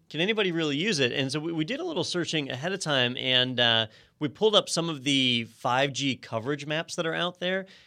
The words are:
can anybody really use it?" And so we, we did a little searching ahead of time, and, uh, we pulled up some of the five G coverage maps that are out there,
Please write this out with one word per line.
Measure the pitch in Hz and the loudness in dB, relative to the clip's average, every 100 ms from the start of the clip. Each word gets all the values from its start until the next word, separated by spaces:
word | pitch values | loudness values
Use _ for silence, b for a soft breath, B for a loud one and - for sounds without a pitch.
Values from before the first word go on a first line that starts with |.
| _ | _
can | 151 | -2
anybody | 180 220 190 | 0 2 0
really | 165 156 143 | 0 0 0
use | 202 160 | 0 2
it?" | 123 | 2
And | 139 135 | 0 -2
so | 147 | -2
we, | 156 | -4
we | 165 156 | -4 -2
did | 269 | -4
a | |
little | 359 254 | -4 -4
searching | 160 180 160 160 135 | -2 -2 -2 -2 -4
ahead | 127 160 | -6 -6
of | 190 | -4
time, | 160 139 123 127 | 0 2 2 0
and, | 127 127 127 123 | 2 2 2 2
uh, | 120 113 110 b b _ | 4 4 0 b b _
we | 151 | -4
pulled | - 214 | 2 4
up | 208 180 | 6 4
some | - 165 | -2 -2
of | 147 | -2
the | 131 139 127 120 113 110 | 0 2 4 2 -2 -4
five | 131 123 143 | 0 2 2
G | 123 139 123 | 0 -2 -4
coverage | - 113 113 147 | -4 -6 -4 -6
maps | 139 156 165 | -4 -6 -4
that | - | -6
are | 165 | -4
out | 165 175 180 | -2 -4 -4
there, | 180 190 190 B | -4 -4 -6 B